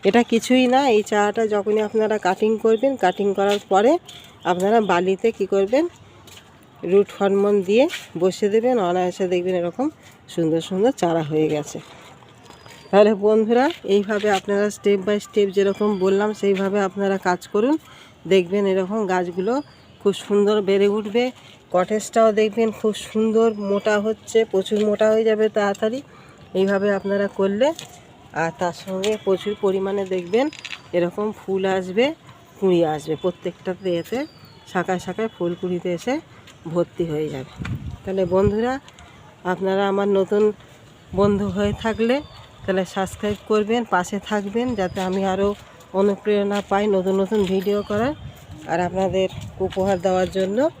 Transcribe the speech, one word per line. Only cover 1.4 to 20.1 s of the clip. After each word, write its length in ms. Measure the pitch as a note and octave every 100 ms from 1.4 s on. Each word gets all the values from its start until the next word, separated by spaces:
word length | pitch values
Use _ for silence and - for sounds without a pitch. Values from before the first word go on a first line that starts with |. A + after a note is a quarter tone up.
| A3
যখনই 280 | G#3 G3+ G#3+ G#3
আপনারা 260 | A3 G#3+ G#3+ F#3
কাটিং 240 | F#3+ A3 A3
করবেন, 280 | A3+ A3 C4 C4+
কাটিং 240 | F#3 F3 G3+ G3
করার 240 | G3+ G3+ -
পরে 200 | F#3+ A3+ E4+ - - - - -
আপনারা 260 | F3+ G3 A#3 G#3
বালিতে 360 | F3 F#3 F#3+ A3+ -
কি 80 | G3
করবেন, 300 | G3 G3 B3+ E4+ - - - - - - - - - F3
রুট 180 | G3 G3 -
হরমোন 380 | G3 G3 G3+ G#3 F#3
দিয়ে 160 | G#3+ D#4 - - E3+
বসিয়ে 280 | F#3 F3+ G#3
দেবেন, 220 | G#3+ A#3+ B3 F3+
অনায়াসে 360 | F3+ F3+ F3 F#3
দেখবেন 220 | F3+ F3+ F3+
এরকম 260 | E3+ E3+ C#4+ - - - -
সুন্দর 280 | - E3 E3 E3
সুন্দর 220 | F#3 A3+ C#4
চারা 220 | F3 E3 D3+
হয়ে 160 | D#3 D#3
গেছে। 240 | D3+ D3+ - - - - - - - - - - - -
তাহলে 220 | G3 G#3 G#3 G3+
বন্ধুরা, 400 | A3 G#3+ A#3+ C#4 - G3 G3+
এইভাবে 320 | G3 G#3+ G#3 G3
আপনারা 260 | G3 G3+ G#3 -
step 240 | G3+ G3+ F#3+
by 100 | G#3 -
step 220 | - G3+ F#3+
যেরকম 320 | G3 G3 G#3 G3+
বললাম, 260 | F#3 G3 G#3 G#3
সেইভাবে 380 | G3+ G3 G3 G3+ F#3+
আপনারা 300 | G3 G3 F#3+ F#3+
কাজ 140 | F3+ -
করুন, 220 | G#3 A#3 D#4 - - - - E3
দেখবেন 300 | F#3+ E3+ G3+ G3
এরকম 280 | F#3+ F#3 A3 G3+
গাছগুলো 400 | F#3 F3 F3 F#3 C4 D4 - - -
খুব 120 | G3+